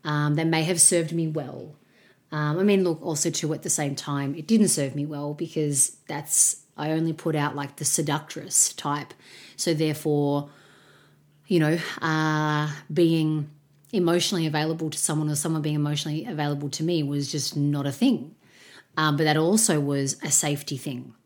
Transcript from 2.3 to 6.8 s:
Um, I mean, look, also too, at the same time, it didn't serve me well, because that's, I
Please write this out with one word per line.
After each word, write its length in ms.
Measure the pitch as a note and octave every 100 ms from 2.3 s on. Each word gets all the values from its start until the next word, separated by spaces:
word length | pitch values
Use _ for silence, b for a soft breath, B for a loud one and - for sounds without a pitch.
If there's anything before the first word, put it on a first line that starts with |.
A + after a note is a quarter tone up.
Um, 260 | D3+ D3+ D#3+
I 40 |
mean, 220 | G3+ G3
look, 180 | F3+ E3
also 260 | - D3+ E3+
too, 240 | D#3 D3+
at 100 | D#3
the 80 | C#3+
same 240 | - C#3+
time, 400 | C#3 - C#3+ C#3
it 120 | D#3 D#3
didn't 220 | A3+ F#3+
serve 260 | D#3 C#3
me 100 | C#3+
well, 300 | D3 D3 D3
because 640 | D3 D#3+ D#3 D3+ C#3 - - -
that's, 560 | D3 D3 - - - _
I 160 | -